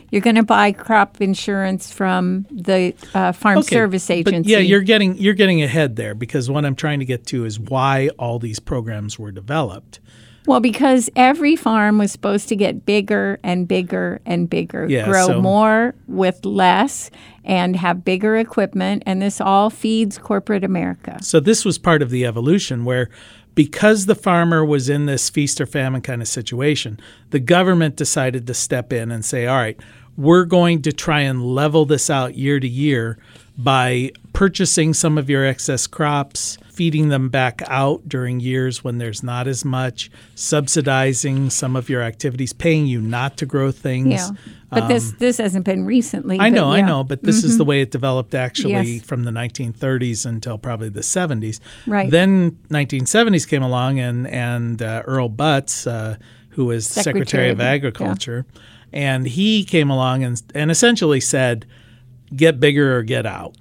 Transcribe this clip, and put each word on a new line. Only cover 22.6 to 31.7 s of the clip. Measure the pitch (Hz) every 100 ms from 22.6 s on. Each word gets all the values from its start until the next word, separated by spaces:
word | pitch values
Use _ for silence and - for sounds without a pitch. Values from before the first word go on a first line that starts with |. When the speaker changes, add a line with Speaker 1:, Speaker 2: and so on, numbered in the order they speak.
| - 123 117
Speaker 2:
where, | 127 123 - - - _ -
because | 147 - 208 214 190
the | 214
farmer | - 170 170 165
was | 156 147 131
in | 147 147
this | 135 -
feast | - 143 -
or | -
famine | 147 131 131
kind | - 123
of | 113
situation, | - 113 123 143 147 120 107 - - _
the | 147
government | 120 175 185 180 156 -
decided | 143 - 131 127 120
to |
step | 123 - 131 120
in | 123 113
and | 117 110
say, | 135 120
"All | 131
right, | 113 110 - - - -
we're | 143 175 175
going | 180 175 165
to | 143
try | 143 - 151
and | 139 131
level | 123 127 151